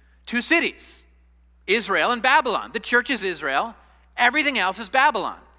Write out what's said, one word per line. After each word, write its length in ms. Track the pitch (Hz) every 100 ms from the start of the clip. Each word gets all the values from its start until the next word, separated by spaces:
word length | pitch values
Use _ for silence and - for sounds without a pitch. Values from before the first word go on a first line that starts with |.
| _ _ -
two 160 | 233
cities, 580 | - 330 233 - - - _ _ _ _ _ _ -
Israel 460 | 220 190 175 180
and 100 | 240
Babylon. 480 | 254 302 247 156 107
The 80 | 220
church 300 | - 240 240
is 140 | 247
Israel. 500 | 190 156 147 139 226 - _ _ _ -
Everything 440 | 240 294 285 240
else 180 | 185 190
is 120 | 226
Babylon. 500 | 262 294 220 135 85 -